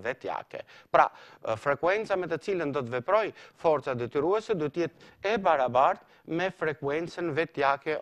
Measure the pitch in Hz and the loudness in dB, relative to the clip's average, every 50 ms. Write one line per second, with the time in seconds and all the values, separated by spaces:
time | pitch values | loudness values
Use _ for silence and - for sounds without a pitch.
0 | 95 117 135 - - 92 78 50 - - - - - - - - - _ - 160 | -4 -6 -6 -6 -6 -8 -8 -8 -8 -10 -14 -14 -14 -16 -20 -20 -2 _ 4 6
1 | 147 - - - - - - - - - 110 107 - 147 139 131 160 170 196 214 | 6 4 2 -6 -20 -20 -20 -10 -6 -4 -4 -2 0 -2 0 0 0 0 0 0
2 | 220 208 202 185 180 160 165 151 - 208 196 175 156 143 135 147 127 117 123 123 | -2 -2 -2 -2 -2 -2 -6 -6 -4 -4 -2 -2 -2 -2 -2 -4 -4 -4 -4 -4
3 | 120 - 196 220 214 165 - - - - - - - 170 151 139 - 143 127 120 | 0 2 2 2 2 0 -6 -12 -18 -20 -8 0 2 2 2 2 0 -2 -4 -4
4 | 120 117 - 147 143 170 202 220 220 - 220 165 151 143 - 175 170 160 - - | -4 -4 -2 0 0 2 0 0 0 -2 -2 -2 -4 -4 -2 -2 -4 -4 -6 -12
5 | - - - - - 196 226 214 190 180 160 139 127 123 120 127 139 170 202 - | -20 -20 -12 -6 -4 -2 -2 2 2 2 4 4 2 2 4 4 4 4 2 0
6 | - _ - _ _ - 160 170 180 190 - - 165 156 147 - 143 139 143 165 | -8 _ -20 _ _ -6 -4 -2 -2 -4 -4 -4 -4 -4 -4 -4 -4 -4 -2 -2
7 | 170 160 - - 175 165 139 151 170 170 - 139 139 135 139 139 - 156 151 - | -4 -6 -6 -6 -4 -2 0 -2 -2 -2 0 0 2 2 2 0 -2 -4 -4 -4